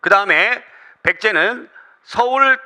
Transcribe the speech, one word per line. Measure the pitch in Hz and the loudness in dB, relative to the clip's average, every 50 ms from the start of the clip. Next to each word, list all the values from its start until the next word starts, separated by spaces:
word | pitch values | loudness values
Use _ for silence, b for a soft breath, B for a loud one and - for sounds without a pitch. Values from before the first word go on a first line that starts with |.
그다음에 | - 170 202 196 202 196 165 156 180 220 247 240 - B B B B B B B _ | 0 2 2 2 2 2 0 2 2 0 -2 -6 -8 B B B B B B B _
백제는 | - 180 180 - 220 208 156 160 208 240 247 - - B B B B B B B | -4 -4 -2 -2 -2 0 0 0 -2 -2 -6 -12 -20 B B B B B B B
서울 | - - - 240 247 254 269 269 269 262 254 - | -14 -4 -2 -2 -2 2 2 2 2 2 0 -2